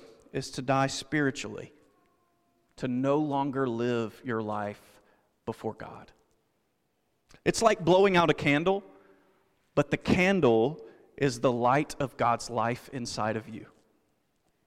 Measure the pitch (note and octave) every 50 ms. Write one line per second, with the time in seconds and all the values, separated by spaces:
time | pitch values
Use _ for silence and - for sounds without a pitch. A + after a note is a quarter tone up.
0 | - - - - - _ - C3+ C3+ - - - C3 B2+ C3+ C3+ C3+ C3+ - -
1 | - - D#3 D3+ D3 C3+ C3 - - G#2 G#2+ - - - - _ _ _ _ _
2 | _ _ _ _ _ _ _ _ _ _ _ _ _ _ _ - - B2+ B2 B2
3 | C3+ C3+ C#3+ D3+ D#3 D3+ C#3 C#3 C#3 C#3+ B2+ C3+ C3+ B2+ A2+ A2+ A#2+ B2 A#2+ A#2
4 | A2+ G#2 - - - C3 A#2 A2 A2 G#2+ G#2+ G#2 G#2 G#2 G2+ - - - - _
5 | _ _ _ _ _ _ _ _ - - A2 - - A2+ G2+ - - - - -
6 | - - - _ _ _ _ _ _ _ _ _ _ _ _ _ _ _ _ _
7 | _ _ _ _ _ _ - - - E3+ F3 - A3+ A3 A3 - E3+ D#3+ F3+ F#3
8 | G3 G3+ F#3 F3 E3+ D#3 D3+ - - D3+ C#3+ D3 E3+ F#3 G3 G3 - - - -
9 | _ _ _ _ _ _ _ _ _ _ _ _ _ _ - - D3 - D#3 D3
10 | - - - F#3 F3+ F#3+ G3 F#3+ D3+ B2 A2+ A2 A2+ C#3 D#3+ - - - - -
11 | - _ _ - C#3 C#3+ A#2 A#2+ B2 C3+ A#2+ A#2+ A#2 B2 C3 D3 D#3 - - -
12 | C#3+ B2 - - A#2+ A#2 A#2 A2+ - - A#2+ A#2+ G#2+ A#2 B2 - - - - C3+
13 | A#2+ A#2 - - G#2+ A2 G#2+ A2 A2 - A2 - G#2+ - - _ _ _ _ _
14 | _ _ _ _ _ _ _ _ _ _ _ _ _